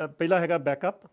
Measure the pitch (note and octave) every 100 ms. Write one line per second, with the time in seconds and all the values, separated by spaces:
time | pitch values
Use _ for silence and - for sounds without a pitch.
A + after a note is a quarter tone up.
0 | D3+ - E3 F#3 E3 E3+ C#3+ C#3 F#3 -
1 | -